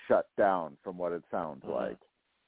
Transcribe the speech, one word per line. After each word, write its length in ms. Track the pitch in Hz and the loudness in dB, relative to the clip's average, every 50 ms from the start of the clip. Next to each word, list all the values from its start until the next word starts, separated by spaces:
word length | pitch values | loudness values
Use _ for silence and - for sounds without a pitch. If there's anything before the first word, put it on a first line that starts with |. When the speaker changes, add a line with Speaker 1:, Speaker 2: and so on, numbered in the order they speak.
| - - | 0 4
Speaker 1:
shut 200 | 117 92 - - _ - | 4 4 4 2 _ 2
down, 380 | 107 98 95 90 82 76 69 - | 4 4 4 2 0 -4 -8 -12
from 200 | - 98 90 90 | -12 -12 -8 -4
what 140 | 87 87 | -4 -4
it 120 | 87 85 - _ | -4 -4 -6 _
sounds 320 | - 98 85 78 73 67 | -6 -6 -4 -6 -8 -10
Speaker 2:
Mm-hmm. 100 | 65 - | -8 -6
Speaker 1:
like. 280 | 73 64 60 53 57 - _ _ _ _ _ _ _ _ _ | -4 -4 -4 -4 -6 -10 _ _ _ _ _ _ _ _ _